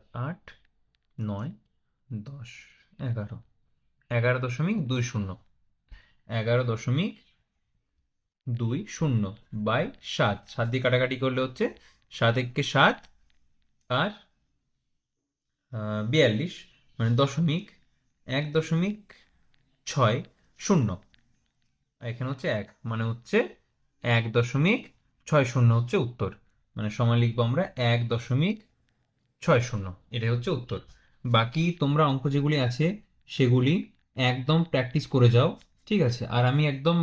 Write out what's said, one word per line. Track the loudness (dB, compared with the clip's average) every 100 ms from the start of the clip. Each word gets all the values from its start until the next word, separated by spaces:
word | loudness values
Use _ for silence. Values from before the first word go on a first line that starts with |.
| _
আট, | -8 -8 -8 -16 -20 _ _ _ _ _ -8
নয়, | -6 -6 -8 -12 _ _ _ _ _
দশ, | -12 -12 -16 -18 -20 -20 _ _ -10
এগারো, | -6 -6 -8 -12 -18 _ _ _ _ _ _
এগারো | 0 2 0
দশমিক | -2 -4 -2 -2 -2
দুই | -2
শূন্য, | -2 -4 -6 -8 _ _ _ _ _ -20 _ _ -8
এগারো | -4 0 2
দশমিক | 2 -2 0 0 0 -6 _ _ _ _ _ _ _ _ _ _ _ _ -10
দুই | -4 -4 -4 -8
শূন্য | -4 -2 0 -2 -8 _ -6 -2
by | -2 -4 -8
সাত, | -10 -2 -2 -2 -8
সাত | -6 -4
দিয়ে | -2
কাটাকাটি | 0 0 0 -2
করলে | -2 -2
হচ্ছে | -4 -4 -6 -6 -20 _ _
সাত | 0 2 2
একে | -2 -4
সাত, | -2 4 4 2 -8 _ _ _ _ _ _ _ _
আর, | -4 -2 -6 _ _ _ _ _ _ _ _ _ _ _ _ _ _ _
আহ, | -10 -6 -4 0
বিয়াল্লিশ, | 4 4 2 -4 -8 -20 _ _ -2
মানে | 0 2
দশমিক, | 2 2 0 0 -6 _ _ _ _ _ -6
এক | -4 -2
দশমিক | -2 0 0 0 -4 -14 -20 _ _ _ _ _ _ -8
ছয় | 2 2 2 -4 _ _ _
শূন্য, | 2 2 2 -2 -10 _ _ _ _ _ _ _ _ _
আর | -12
এখানে | -8 -6
হচ্ছে | -4 -4
এক, | -4 -6 _
মানে | -8 -4
হচ্ছে | -4 -6 -2 0 0 -8 _ _ _ _
এক | 0 0 2
দশমিক | 0 2 2 2 2 -4 _ _ _ 0
ছয় | 2
শূন্য | 2 4 4
হচ্ছে | 4 2 -2
উত্তর, | -2 -4 -8 -8 _ _ _ -8
মানে | -6
সমান | 0 2 4
লিখবো | 2 2
আমরা | 0 0 -2 -2
এক | 0 0 0
দশমিক | -4 -2 0 0 -2 _ _ _ _ _ _ _ _
ছয় | 2 2 2
শূন্য, | -6 -8 -12 _
এটাই | -6 -2
হচ্ছে | -2 -2
উত্তর। | -6 -6 -10 -12 -20 _ _
বাকি | 0 0 2 0 -2 0
তোমরা | 0 2 2
অঙ্ক | 2 0
যেগুলি | 0 0 0
আছে | 0 0 -2 -2 -12 _ _
সেগুলি | 0 4 6 4 2 -2 _ _ -2
একদম | 0 0 2 2
প্র্যাকটিস | 2 -2 -2 -4 0
করে | 4 6
যাও, | 6 4 0 _ _ -2
ঠিক | 0
আছে? | 2 -2 -4
আর | 0
আমি | 2 2 0
একদম, | 0 0 2